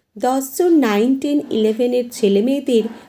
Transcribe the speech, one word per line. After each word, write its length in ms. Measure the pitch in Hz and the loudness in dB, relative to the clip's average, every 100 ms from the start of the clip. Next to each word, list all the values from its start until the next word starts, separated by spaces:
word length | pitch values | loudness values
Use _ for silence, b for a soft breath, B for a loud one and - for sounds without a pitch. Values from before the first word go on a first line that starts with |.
| _ 208 | _ -6
দশজন 540 | 254 262 269 - 359 | -2 -2 -4 -2 2
নাইন, 460 | 330 247 202 233 269 | 4 4 2 2 0
টেন, 220 | 285 294 285 | 0 -2 -2
ইলেভেনের 540 | 226 214 220 247 247 240 | 0 0 0 0 0 -4
ছেলেমেয়েদের 720 | - 202 196 240 277 277 233 214 B | -2 2 2 2 0 0 0 0 B